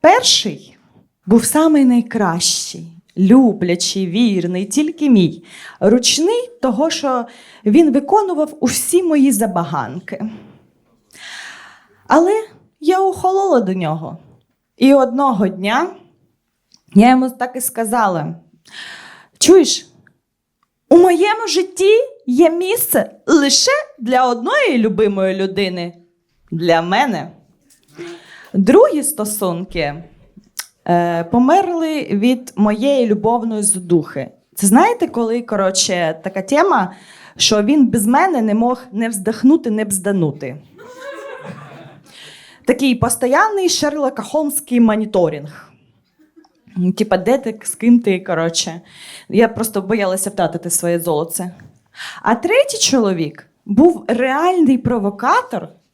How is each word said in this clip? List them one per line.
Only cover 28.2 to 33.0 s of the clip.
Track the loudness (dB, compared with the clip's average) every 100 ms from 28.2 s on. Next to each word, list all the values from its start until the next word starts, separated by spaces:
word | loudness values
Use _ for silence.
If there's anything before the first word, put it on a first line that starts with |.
| -20 -20 -6
Другі | 0 6 6 6 2
стосунки, | -4 -6 -8 -4 -4 -6 -8 -6 -6 -8 -18 _ _ -20 _ -18 -18 _ -2
е, | 0 0 -4
померли | -2 0 4 2 0 -4 -4 -6
від | -4 0 0 0 -4
моєї | -2 0 0 0 0